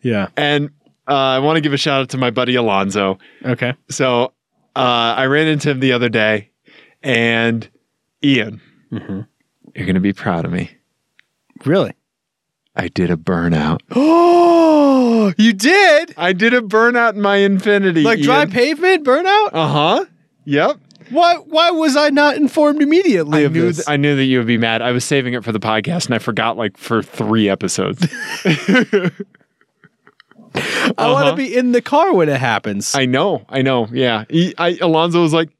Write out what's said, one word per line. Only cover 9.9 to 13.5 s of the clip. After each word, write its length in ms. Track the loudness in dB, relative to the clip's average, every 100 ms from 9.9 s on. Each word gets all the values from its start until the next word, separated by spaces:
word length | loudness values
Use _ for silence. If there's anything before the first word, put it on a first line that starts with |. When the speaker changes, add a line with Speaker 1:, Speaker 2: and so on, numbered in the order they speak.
| -2
Speaker 2:
be 120 | -2
proud 320 | -4 -4 -4
of 80 | -4
me. 180 | -6 -8 _ _ _ _ _ _ _ _ -10
Speaker 1:
Really? 280 | -2 0 0 -6 _ _ _ _ _ _ _ -8
Speaker 2:
I 120 | -6
did 220 | -2 -2
a 60 | -2
burnout. 640 | -2 -2 0